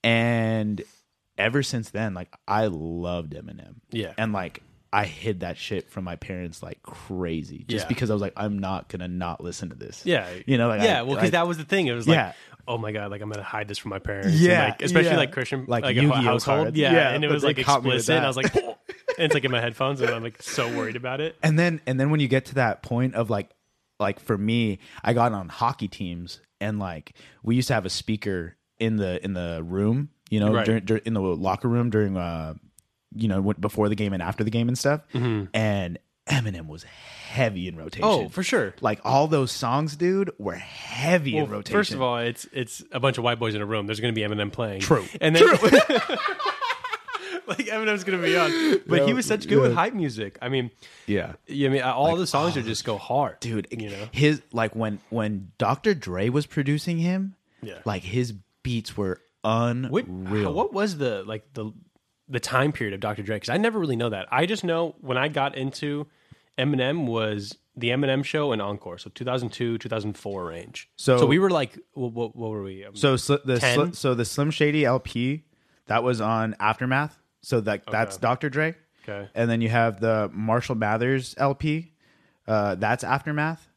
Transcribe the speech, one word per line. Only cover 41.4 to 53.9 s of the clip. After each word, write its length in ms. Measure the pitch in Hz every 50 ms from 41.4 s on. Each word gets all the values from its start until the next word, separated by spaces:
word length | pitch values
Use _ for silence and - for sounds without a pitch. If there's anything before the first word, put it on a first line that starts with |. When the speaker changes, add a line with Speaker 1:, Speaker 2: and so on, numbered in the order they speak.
| 151
Speaker 1:
in 60 | 120 104
rotation. 260 | 104 101 - 110 104
Speaker 2:
first 140 | - - 113
of 100 | 131 131
all, 160 | 123 120 120
it's, 300 | 117 120 120 - - - -
it's 300 | 135 127 110 - - - -
a 80 | - 131
bunch 180 | 117 139 117
of 60 | 123 117
white 160 | 120 120 113
boys 160 | 117 113 104
in 80 | 107 104
a 40 |
room. 200 | 101 113 107 101
There's 140 | 101 110 101
gonna 120 | 110 123 113
be 80 | 110 107
Eminem 280 | 104 107 104 104 101
playing. 300 | - - 120 107 101 95
Speaker 1:
True. 240 | 98 - 160 120 95 - - -
Speaker 2:
And 160 | - 160 156
then 80 | 165 415
Speaker 1:
True. 240 | 403 311 - 214 -
Speaker 2:
<laughs> 1800 | - 277 622 - 294 226 - - 285 - - - 381 - 554 - - - 539 466 - - - 494 440 453 - - 494 392 370 392 370 349 -
like, 120 | - 185 - 269
Eminem's 360 | 208 214 220 220 214 208 202 180
gonna 160 | 190 190 180
be 160 | 170 165 165
on. 440 | 175 170 156 - 330 320 311 - - - -
But 120 | - - 139
Speaker 1:
No, 40 |
Speaker 2:
he 60 | - 240
was 120 | 254 226
such 200 | - 220 214 -
good 140 | - - 143
with 100 | 131 123
Speaker 1:
yeah. 60 | 120
Speaker 2:
hype 180 | - 175 226 262
music. 420 | 208 170 143 110 110 107 98 - - -
I 60 | 123
mean, 240 | 135 135 123 120 - _ - - - - -
Speaker 1:
Yeah. 280 | - 104 98 - - - - _
Speaker 2:
yeah, 220 | - - 139 139 135
I 40 | 135
mean, 100 | 139 127
all 260 | 127 123 123 143 160
Speaker 1:
Like, 80 | 165 175
Speaker 2:
the 80 | 185
songs 300 | - - 139 151 170 170
Speaker 1:
oh, 40 | 139
Speaker 2:
are 20 | 120
just 200 | 113 110 - -
go 140 | - 110 98
hard, 400 | - - 120 139 143 117 - -
Speaker 1:
dude. 300 | - 120 113 107 92 -
Speaker 2:
you 200 | - 117 110 104